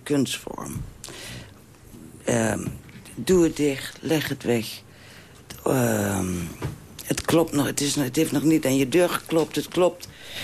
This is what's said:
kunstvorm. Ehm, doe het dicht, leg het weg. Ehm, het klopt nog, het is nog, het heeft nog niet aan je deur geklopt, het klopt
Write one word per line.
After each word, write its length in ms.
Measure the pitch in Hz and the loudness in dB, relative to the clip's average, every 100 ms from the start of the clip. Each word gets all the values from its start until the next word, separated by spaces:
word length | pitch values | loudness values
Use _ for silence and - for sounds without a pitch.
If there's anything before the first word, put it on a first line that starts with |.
kunstvorm. 680 | - 143 123 - - - - - - - - - - - - - - - - - - - - | 0 0 0 -2 -8 -10 -10 -10 -12 -14 -16 -14 -14 -14 -16 -20 -20 -20 -20 -20 -20 -8 0
Ehm, 400 | 120 110 104 - - - - - - | 2 2 0 -4 -8 -12 -20 -14 -4
doe 280 | 120 185 | 4 6
het 120 | 165 151 | 4 4
dicht, 420 | 147 135 - - | 0 0 -6 -8
leg 260 | - 156 - | 0 0 0
het 140 | 131 | -2
weg. 380 | - 117 104 - - - - - - - - - - | 0 0 -2 -10 -18 -20 -20 -20 -20 -20 -20 -6 0
Ehm, 600 | 131 120 107 101 98 92 90 82 - - - - - - | 2 2 2 0 0 -2 -4 -6 -8 -10 -10 -16 -12 -6
het 160 | - | -4
klopt 300 | - 160 165 | 2 2 4
nog, 120 | 143 120 | 0 0
het 160 | - | 0
is 140 | 143 147 | -2 0
nog, 100 | 131 | 0
het 100 | 151 | 0
heeft 160 | 160 | 2
nog 120 | 147 | 2
niet 220 | 143 160 135 | 4 4 4
aan 100 | 135 | 2
je 120 | 135 | 4
deur 200 | 156 175 | 4 4
geklopt, 460 | 160 - 165 151 151 | 0 0 0 0 -2
het 120 | - | -2
klopt 400 | 165 180 175 - - - - | 2 2 2 -8 -18 -14 -12